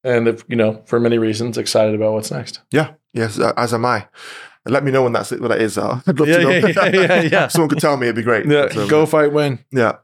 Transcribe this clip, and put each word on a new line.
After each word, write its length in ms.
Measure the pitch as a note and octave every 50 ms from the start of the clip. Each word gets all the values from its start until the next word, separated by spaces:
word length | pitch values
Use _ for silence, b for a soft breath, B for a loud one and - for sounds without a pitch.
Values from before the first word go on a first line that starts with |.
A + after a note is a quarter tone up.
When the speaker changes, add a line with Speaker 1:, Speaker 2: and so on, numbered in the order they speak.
| -
Speaker 1:
and 240 | C3 B2 A#2 A#2 A#2
if, 160 | A2+ A2+ - -
you 80 | B2
know, 260 | A#2 A2 G#2+ G#2+ - -
for 140 | - - A#2
many 160 | A#2+ A#2 A#2 A#2
reasons, 380 | A2 A2 G#2+ G#2+ A#2 A#2+ A2
excited 380 | A#2 A2 - - A2+ A2 G#2+ G#2+
about 180 | G#2+ G#2+ G#2+
what's 180 | G#2+ G#2+ G#2+ -
next. 300 | D3 C#3 A2+ - - - _ _
Speaker 2:
Yeah. 220 | - C#3+ D#3 - - _ _ _ -
Yes. 240 | B2 A2+ A2 G2+ -
Uh, 120 | A#2+ A2+ -
as 160 | - A#2+ A2+
am 120 | A#2 A2+ A#2
I. 200 | B2 A#2+ G#2+ F#2+ _ B B B B B B B B B B _
Let 180 | - B2 C#3+ C#3+
me 60 | C#3
know 140 | C3 C3+ C3
when 80 | B2 A#2
that's 180 | G#2+ G2 -
it, 80 | B2 -
what 80 | - A#2
that 140 | A2+ G#2+
is. 160 | A2+ G#2+ G2+ G#2
Uh, 220 | G2+ G#2 A#2+ B2
<laughs> 40 | -
I'd 120 | - D#3 B2+
love 80 | D3+ D3
Speaker 1:
Yeah, 80 | E3 F3
Speaker 2:
to 40 |
know. 80 | E3+ C3+
Speaker 1:
yeah, 160 | F#3 F3 D#3+ F#3+
yeah, 180 | E3 G3 F3+ F3
yeah, 280 | F3 F#3+ F#3 E3+ F#3 E3+
yeah. 220 | E3+ D#3 - G3 D3+
Speaker 2:
<laughs> 20 |
If 60 | A#2
someone 180 | - E3 D#3+ D3
could 80 | - D#3
tell 160 | D3+ D#3 C#3+
me, 100 | C3 B2 A#2+
it'd 80 | A2
be 60 | A#2
great. 220 | A2 A#2+ A#2 G#2+ -
Speaker 1:
Yeah, 220 | C#3+ D3 D3 C#3+
Speaker 2:
But, 100 | - -
um, 120 | A2 G#2 G2+
Speaker 1:
go 180 | D3+ D3+ D#3
fight, 260 | D3+ D#3+ D#3 D3+ D3
win. 280 | D3 D3+ D3 C#3+ C3 A#2+ _ _
Speaker 2:
Yeah. 280 | - C3 A#2 G#2+ - -